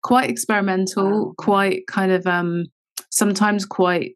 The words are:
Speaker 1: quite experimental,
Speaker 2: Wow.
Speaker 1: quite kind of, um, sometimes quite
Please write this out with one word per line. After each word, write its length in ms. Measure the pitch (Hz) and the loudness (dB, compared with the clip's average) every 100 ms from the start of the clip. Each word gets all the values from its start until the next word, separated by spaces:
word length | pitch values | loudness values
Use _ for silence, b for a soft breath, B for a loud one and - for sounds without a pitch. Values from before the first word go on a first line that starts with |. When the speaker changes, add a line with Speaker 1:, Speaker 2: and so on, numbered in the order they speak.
Speaker 1:
quite 260 | - 247 254 | 2 2 2
experimental, 1000 | 233 - 208 196 185 185 196 196 214 - | -4 -2 0 0 0 -2 0 0 0 -4
Speaker 2:
Wow. 40 | - | -4
Speaker 1:
quite 480 | - 196 196 185 - | 0 2 2 0 -4
kind 240 | - 190 | -2 2
of, 160 | 185 180 | 2 0
um, 380 | 175 175 170 170 _ _ - - | 0 0 -2 -6 _ _ -20 -8
sometimes 560 | - 202 196 208 208 196 | 0 0 2 2 2 -4
quite 460 | - 185 175 - | 0 2 2 -4